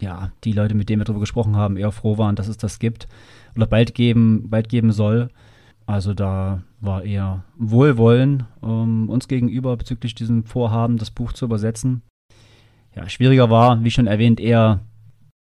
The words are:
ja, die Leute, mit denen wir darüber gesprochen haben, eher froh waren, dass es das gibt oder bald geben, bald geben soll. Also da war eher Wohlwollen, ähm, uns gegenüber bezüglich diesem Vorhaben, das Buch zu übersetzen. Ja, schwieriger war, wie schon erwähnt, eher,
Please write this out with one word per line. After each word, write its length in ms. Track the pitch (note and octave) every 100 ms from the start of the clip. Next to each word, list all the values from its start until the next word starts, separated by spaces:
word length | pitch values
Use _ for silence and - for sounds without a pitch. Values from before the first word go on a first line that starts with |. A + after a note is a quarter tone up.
ja, 300 | G2 F2+ F#2+ -
die 80 | A2+
Leute, 240 | G#2 G#2 G#2
mit 140 | G2
denen 100 | G#2+
wir 60 | G#2
darüber 160 | G#2
gesprochen 340 | G2+ - G2+ G#2
haben, 220 | G#2 F#2+
eher 160 | G#2
froh 240 | G2+ A2 G#2+
waren, 180 | G#2+ G#2
dass 140 | G2+
es 80 | G#2+
das 220 | G#2 -
gibt 280 | A2+ A2+ - - - - - -
oder 120 | G#2+
bald 280 | A2 A#2 -
geben, 540 | A#2+ A#2 A2+ A2 G#2+
bald 180 | A2+ A2
geben 240 | B2 A2+
soll. 380 | G#2+ G#2 A#2 B2 - _ _ _ _ -
Also 240 | G#2 F#2
da 480 | F#2 F#2+ F#2+ F#2+ F#2+ - _
war 240 | G#2 F#2+
eher 420 | G2 G2+ G2 F#2+ - -
Wohlwollen, 840 | A2 A#2 D3 A#2 A2+ A#2+ C3+ C#3 A2+ -
ähm, 480 | A2 A2+ A2+ A2+ A2
uns 180 | B2 -
gegenüber 480 | C3 A#2+ A#2 B2+ A#2+
bezüglich 380 | - - A#2
diesem 300 | - A2+ A#2
Vorhaben, 540 | A2+ B2 A#2 A#2 A#2 A#2
das 120 | A2+
Buch 240 | - A#2
zu 120 | - B2
übersetzen. 580 | A2 A2 A2+ B2+ B2+ - _ _ _ _ _ _ _ _ -
Ja, 140 | F#2
schwieriger 400 | - B2+ C3 A#2+
war, 340 | A2+ B2 A#2
wie 60 | A#2
schon 160 | C3 A2+
erwähnt, 340 | G#2 A#2 A2+
eher, 420 | A2 A#2 A2 G2 - - - _ _ _